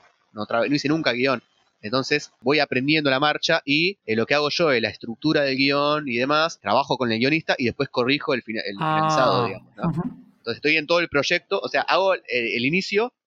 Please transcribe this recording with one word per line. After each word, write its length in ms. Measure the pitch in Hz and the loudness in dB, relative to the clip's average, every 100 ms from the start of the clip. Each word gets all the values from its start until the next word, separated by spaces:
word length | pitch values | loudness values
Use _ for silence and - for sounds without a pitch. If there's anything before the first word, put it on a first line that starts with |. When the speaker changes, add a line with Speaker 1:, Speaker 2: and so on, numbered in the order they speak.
| _ _ _ | _ _ _
Speaker 1:
no 120 | 107 104 | -12 -4
tra-, 200 | 117 113 | -2 0
no 80 | 143 | 0
hice 120 | 143 | 0
nunca 240 | 160 139 | 0 0
guión, 300 | 120 135 120 - _ _ _ | 0 0 -2 -6 _ _ _
entonces 500 | 107 131 131 147 - _ | -4 -2 0 -2 -4 _
voy 180 | 120 147 | 0 0
aprendiendo 500 | 139 127 135 156 143 | 2 0 0 2 2
la 100 | 131 | 2
marcha 420 | 151 151 - 165 - | 0 0 0 -2 0
y, 320 | 147 175 202 - | 0 0 -2 -2
eh, 100 | 110 | 0
lo 100 | 113 | 2
que 80 | 143 | 2
hago 140 | 147 | 0
yo 220 | - 165 | 0 2
es 100 | 123 | 2
la 80 | 110 | 0
estructura 520 | - 117 110 151 151 | -6 -12 -4 0 0
del 120 | 139 131 | 0 2
guión 500 | 139 143 147 151 143 | 2 2 0 -2 -2
y 80 | 117 | -2
demás, 420 | 131 151 160 - | 0 0 0 -2
trabajo 380 | 98 113 139 139 | 0 0 2 0
con 140 | 123 | 0
el 80 | 110 | 2
guionista 360 | 127 156 - 185 | 2 0 -2 -2
y 80 | 120 | -2
después 240 | - 135 | -2 -4
corrijo 440 | - 120 143 - | 0 0 0 0
el 80 | 127 | -4
fina-, 200 | - 110 - | -4 -8 -6
el 100 | 98 | -4
Speaker 2:
Ah, 160 | 156 156 | -2 0
Speaker 1:
finalizado, 500 | 156 156 123 - 117 | 2 2 2 2 0
digamos, 280 | - - - | -4 -14 -6
¿no? 120 | 139 | -4
Speaker 2:
ujú. 120 | 151 247 - - _ | -2 -6 -8 -20 _
Speaker 1:
Entonces 180 | - 113 | -10 -4
estoy 200 | 147 156 | 0 0
en 100 | 156 | 2
todo 120 | 170 | 0
el 100 | 165 | 2
proyecto, 500 | 143 131 175 - 196 | 0 0 -2 -2 -4
o 80 | 123 | -2
sea, 120 | 139 | -2
hago 340 | 127 160 190 180 | 2 2 2 0
el, 60 | - | -2
el 380 | 123 117 107 123 | -4 -2 -2 0
inicio 480 | 180 - 202 240 _ | -2 -2 -2 -2 _